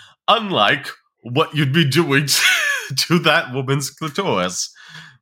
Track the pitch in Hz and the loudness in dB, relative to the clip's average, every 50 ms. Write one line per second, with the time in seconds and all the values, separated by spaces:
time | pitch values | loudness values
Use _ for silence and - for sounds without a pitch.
0 | - - _ _ _ - 202 233 220 196 175 120 104 101 135 143 135 - - - | -20 -20 _ _ _ 0 0 0 0 0 0 2 2 2 2 0 -2 -8 -16 -18
1 | _ _ _ _ - 117 123 151 160 - - 147 156 135 131 170 165 135 127 165 | _ _ _ _ -10 -4 0 0 0 0 0 0 0 2 2 2 2 2 2 2
2 | 170 143 139 139 147 135 - - - - - - 605 571 554 523 453 - 139 131 | 2 2 2 0 2 0 0 0 2 2 2 2 0 -2 -2 -4 -6 -6 -6 -4
3 | - - 160 180 147 165 147 170 160 131 123 135 135 127 139 143 139 - - - | -2 0 2 2 4 4 2 2 0 -2 -4 -4 -2 -2 -2 -2 -4 -6 -10 -10
4 | 160 156 - - 196 175 120 95 90 92 90 - - - - - - - - - | -10 -8 -4 -4 -2 0 0 0 0 -2 -4 -6 -8 -10 -12 -18 -20 -20 -20 -20
5 | - - - _ | -20 -20 -20 _